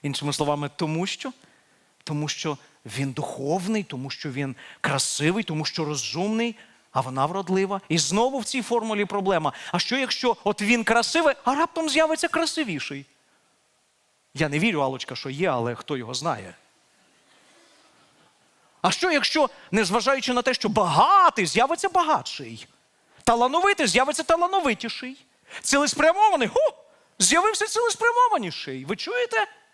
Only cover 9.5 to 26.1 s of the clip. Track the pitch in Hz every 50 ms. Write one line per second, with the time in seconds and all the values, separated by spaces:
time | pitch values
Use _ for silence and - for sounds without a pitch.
9.5 | - - - - - 180 - - 247 269 262 208 - - - 247 220 - - 202
10.5 | 208 - 208 202 240 233 220 - 226 233 226 - - 320 330 294 254 - - 247
11.5 | 269 285 330 - - 339 320 311 262 311 320 311 320 - - 330 - 330 330 311
12.5 | - 320 302 220 165 139 - - 143 139 139 _ _ _ _ _ _ _ _ _
13.5 | _ _ _ _ _ _ _ _ _ _ _ _ _ _ _ _ _ 139 160 143
14.5 | 143 156 175 233 185 151 139 131 135 127 - - 127 - - 139 131 143 185 180
15.5 | 135 120 117 120 117 - - - 147 127 117 110 131 - 147 170 135 107 95 92
16.5 | - _ _ _ _ _ _ _ _ _ _ _ _ _ _ _ _ _ _ _
17.5 | _ _ _ _ _ _ _ _ _ _ _ _ _ _ _ _ _ _ _ _
18.5 | _ _ _ _ _ _ - 185 - - 349 370 311 285 - - - 311 285 -
19.5 | - - - - - 214 214 165 196 240 - 262 277 269 - 254 247 247 240 269
20.5 | 247 - - 226 208 220 190 165 147 160 226 311 392 392 370 330 - - 190 151
21.5 | - 214 247 277 330 - - 381 349 370 339 311 302 - - - - - 135 113
22.5 | 113 110 - _ _ _ _ _ _ _ _ _ _ _ - - 226 233 240 254
23.5 | 285 339 370 403 403 - 302 202 160 247 262 285 - - 311 - 330 339 349 370
24.5 | 381 392 330 269 214 - - 233 - - - 254 269 - _ _ _ _ _ _
25.5 | - - - - 269 277 294 269 - - 294 320